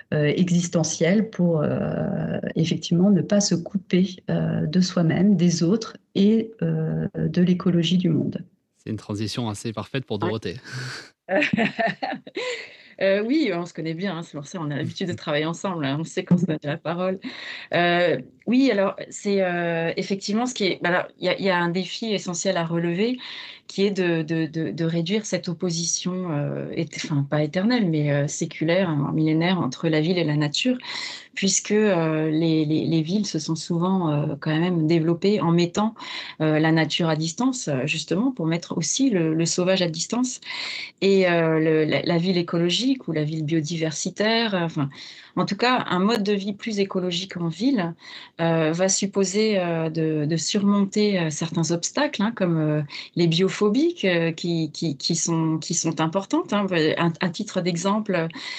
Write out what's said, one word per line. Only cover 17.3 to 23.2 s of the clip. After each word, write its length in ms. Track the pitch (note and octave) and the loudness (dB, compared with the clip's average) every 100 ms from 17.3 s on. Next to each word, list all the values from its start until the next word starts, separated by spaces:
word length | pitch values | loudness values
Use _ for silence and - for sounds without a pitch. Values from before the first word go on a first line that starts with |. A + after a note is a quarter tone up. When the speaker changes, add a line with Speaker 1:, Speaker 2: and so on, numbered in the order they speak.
| - - - - | -14 -14 -14 -2
Speaker 3:
Euh, 460 | E3+ F3 F3 F3 C3 - _ - | 2 4 4 2 0 -4 _ 0
oui, 240 | B3 C4+ | 4 4
alors, 240 | G3+ G3 - - | 4 0 -2 -12
c'est, 320 | - G#3 G3 | -6 0 2
euh, 500 | F#3 F3 E3+ E3 E3 - | 2 0 0 0 -2 -2
effectivement 480 | F#3+ G3 - G#3+ | -4 -4 -2 -2
ce 80 | B3 | -2
qui 120 | - | 0
est, 180 | F#3+ - | -2 0
bah, 80 | F3 | 0
alors, 160 | F3+ - - | 0 -2 -4
il 60 | |
y 40 | F3+ | -2
a, 80 | - | 0
il 60 | F#3+ | 0
y 20 | |
a 80 | F3 | 2
un 140 | E3+ | 0
défi 420 | F3+ F3 - A3+ | 0 -4 -6 -4
essentiel 460 | F#3 - E3+ G3 F3 | -4 -4 -4 -2 -2
à 80 | E3 | -2
relever, 500 | E3+ E3+ E3+ A#3 B3+ | 0 0 0 0 -2